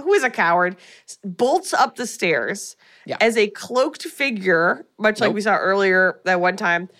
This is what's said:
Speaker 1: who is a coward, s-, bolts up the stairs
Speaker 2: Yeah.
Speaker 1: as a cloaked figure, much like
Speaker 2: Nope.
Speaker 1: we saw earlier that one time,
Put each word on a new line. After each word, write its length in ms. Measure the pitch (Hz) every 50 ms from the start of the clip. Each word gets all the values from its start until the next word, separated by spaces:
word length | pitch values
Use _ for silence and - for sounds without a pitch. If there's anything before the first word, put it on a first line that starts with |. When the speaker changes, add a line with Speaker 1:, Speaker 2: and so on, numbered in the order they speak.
Speaker 1:
who 120 | 285 320
is 100 | 403 403
a 80 | 262 254
coward, 460 | - - 185 170 170 175 180 180 190 - - - - - _ -
s-, 100 | - - -
bolts 480 | 196 175 - 240 254 302 370 - -
up 240 | - - 247 262 -
the 100 | - 240
stairs 720 | 226 - - 214 175 156 123 113 - 202 202 - - - _ _ _ - _ -
Speaker 2:
Yeah. 120 | - - -
Speaker 1:
as 160 | 208 233 220
a 120 | 226 208 208
cloaked 540 | - - - 190 233 254 262 311 302 - -
figure, 840 | 339 - - 277 277 233 202 185 185 170 165 165 180 - 262 - _ _ -
much 220 | 208 214 214 -
like 80 | 233 208
Speaker 2:
Nope. 60 | 214
Speaker 1:
we 60 | 208
saw 160 | 196 220 196
earlier 640 | - - 180 196 202 196 196 185 185 185 180 - - -
that 160 | 180 185 175
one 160 | 180 180 185
time, 320 | 196 214 175 170 170 180 180 _